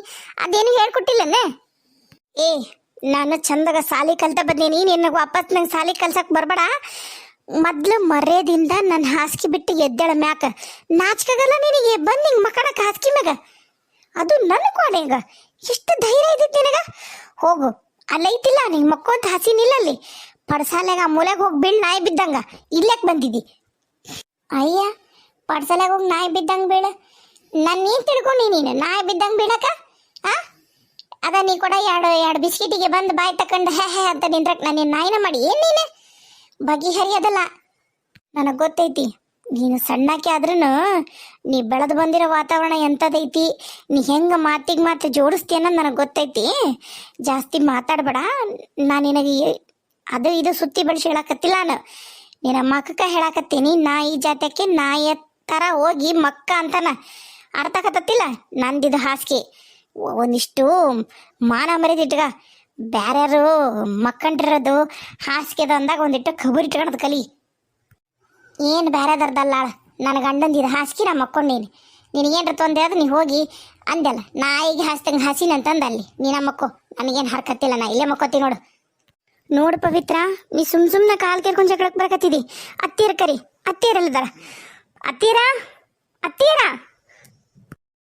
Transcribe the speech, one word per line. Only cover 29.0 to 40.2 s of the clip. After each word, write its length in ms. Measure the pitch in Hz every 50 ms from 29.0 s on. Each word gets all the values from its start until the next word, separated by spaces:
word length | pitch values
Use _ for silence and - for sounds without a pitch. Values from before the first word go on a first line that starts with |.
| 381
ಬಿದ್ದಂಗ್ 320 | 359 392 339 415 403 440 427
ಬೀಳಕ? 280 | 415 415 466 453 494 605 659 - - _ _ _ _ _ - - -
ಆ? 100 | 381 494 679 659 - _ _ _ _ _ _ _ _ _ - - - - - -
ಅದ 80 | 339 359 392
ನೀ 120 | 381 381 370 349
ಕೂಡ 160 | 381 370 381 392 415 403
ಎರಡು, 180 | 349 349 349 339 330 330
ಎರಡು 180 | 330 320 320 302
ಬಿಸ್ಕಿಟಿಗೆ 480 | 285 349 - - 415 330 359 359 370 339
ಬಂದ್ 240 | 349 381 381 381
ಬಾಯ್ 220 | 330 349 349 370 - -
ತಕೊಂಡ್ 320 | - - - 359 359 349
ಹೇ 160 | 302 349 381 370 349
ಹೇ 100 | 381 381
ಅಂತ 180 | 359 339 285 370 330
ನಿಂದ್ರಕ್ 360 | 330 320 311 349 339 - 285
ನಾನ್ 140 | 302 302 302
ಏನ್ 120 | 302 294
ನಾಯಿನ 280 | 294 302 339 381 440 415
ಮಾಡಿ 180 | 403 359 302 240
ಏನ್ 220 | 247 339 480 605 640
ನೀನು? 200 | 659 622 640 640 605 - _ _ _ _ _ _ - - _ _ _ _ -
ಬಗೆಹರಿಯೋದಲ್ಲ. 800 | 277 285 302 285 320 359 339 403 392 392 415 381 330 427 403 370 349 - - _ _ _ _ _ _ _ _ _ _ _ _ _ _ _ -
ನನಗ್ 240 | 294 277 277 262 254
ಗೊತ್ತೈತಿ, 480 | 311 320 320 349 339 320 262 302 262 220 - _ _ _ _ _ - -
ನೀನು 260 | 262 233 254 254 247 247
ಸಣ್ಣಕ್ಕೆ 520 | - - 254 254 269 294 320 302